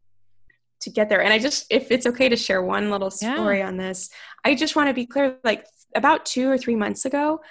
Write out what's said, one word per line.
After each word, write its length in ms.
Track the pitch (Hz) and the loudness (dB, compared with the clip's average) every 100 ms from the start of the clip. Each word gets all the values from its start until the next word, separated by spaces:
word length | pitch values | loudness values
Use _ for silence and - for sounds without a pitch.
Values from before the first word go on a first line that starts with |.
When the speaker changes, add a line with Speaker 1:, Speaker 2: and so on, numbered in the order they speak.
| _ - - - - _ _ - | _ -20 -20 -20 -20 _ _ -16
Speaker 1:
to 100 | - | -6
get 180 | - 214 | -2 2
there. 140 | 196 | 2
And 100 | 170 | 4
I 60 | 214 | 2
just, 260 | 262 - - | 2 -2 0
if 220 | 262 - | -2 2
it's 140 | 240 247 | 0 0
okay 220 | 240 262 | 2 2
to 80 | 233 | 2
share 240 | - 190 | 0 0
one 280 | 185 196 208 | 0 -2 -2
little 220 | 202 190 - | -2 -4 -6
Speaker 2:
Yeah. 120 | 214 | -4
Speaker 1:
story 280 | 247 214 196 | -2 0 0
on 140 | 190 185 | -2 -4
this, 340 | 185 185 - - - - | -6 -6 -8 -10 -20 -4
I 100 | 226 269 | 0 2
just 180 | 302 | 0
wanna 180 | 311 285 | 2 2
be 140 | 247 240 | 0 -2
clear, 320 | 277 277 262 | 0 0 0
like, 200 | 240 208 - _ _ | -2 -2 -4 _ _
about 320 | - 262 294 - | 0 4 2 0
two 240 | - 262 | -2 2
or 80 | 262 | 0
three 160 | 247 | 0
months 300 | 233 208 202 | -2 -2 -4
ago, 360 | 262 285 294 311 - | -2 0 0 -2 -6